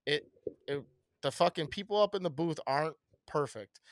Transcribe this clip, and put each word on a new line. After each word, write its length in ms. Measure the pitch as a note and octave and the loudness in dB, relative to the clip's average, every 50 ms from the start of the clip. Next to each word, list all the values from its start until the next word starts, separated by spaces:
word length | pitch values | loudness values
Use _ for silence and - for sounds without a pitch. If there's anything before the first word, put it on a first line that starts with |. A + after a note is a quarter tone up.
| _ | _
It, 200 | C#3 D3 C3+ - - _ _ _ - - _ _ | -2 0 0 -2 -8 _ _ _ -10 -10 _ _
it, 160 | - C#3+ C#3+ A2 - _ _ _ _ _ _ | -6 -6 -6 -8 -12 _ _ _ _ _ _
the 80 | - C#3 | -4 -4
fucking 360 | - - F3 F3 - F3 D#3 C#3 | 2 4 4 4 4 0 -4 -4
people 320 | - G3+ G3 - G3+ G#3 | -6 -10 -6 0 4 4
up 140 | G#3 G3+ G#3 | 4 4 2
in 80 | G3 | -2
the 80 | F3+ E3+ | -2 -2
booth 300 | C3+ C#3 E3+ E3 D#3 - - | -2 0 -2 -2 -2 -2 -2
aren't 280 | B2+ C3+ C#3+ D#3 D#3+ - - _ _ _ _ _ | 0 2 2 0 0 -4 -10 _ _ _ _ _
perfect, 540 | - - D3+ C#3+ - - A2 G2+ - _ - _ - | -4 -2 -2 -2 -2 -6 -12 -14 -14 _ -20 _ -20